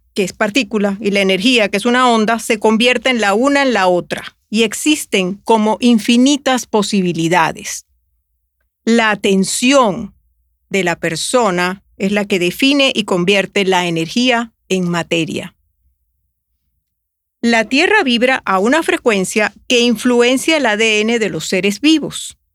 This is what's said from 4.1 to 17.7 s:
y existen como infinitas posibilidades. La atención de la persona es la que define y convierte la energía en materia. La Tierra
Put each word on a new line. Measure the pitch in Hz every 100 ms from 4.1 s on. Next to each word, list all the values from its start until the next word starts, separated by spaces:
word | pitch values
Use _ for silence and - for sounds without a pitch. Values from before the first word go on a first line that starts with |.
| - - _ -
y | 208
existen | 220 - 302 302 - 202 180 196
como | - 226 214 220
infinitas | 240 233 208 240 262 294 269 254 -
posibilidades. | 220 202 202 180 160 165 175 160 - - - - _ _ _ _ _ _ _ _ _
La | - 233 220
atención | 202 208 190 190 - 247 277 233 156 202 _ _ _ _ _ -
de | 196
la | 180 165
persona | 170 160 - 254 220 180 180 196 _ -
es | 196
la | 208 202
que | 190
define | 175 - 269 285 269
y | 233
convierte | 214 185 175 202 190 202
la | 190 185 175
energía | 165 165 240 254 233 233 _ -
en | 190 175
materia. | 170 165 165 160 - 180 _ _ _ _ _ _ _ _ _ _ _ _ _ _ _ _ _ _ -
La | 233 233
Tierra | 220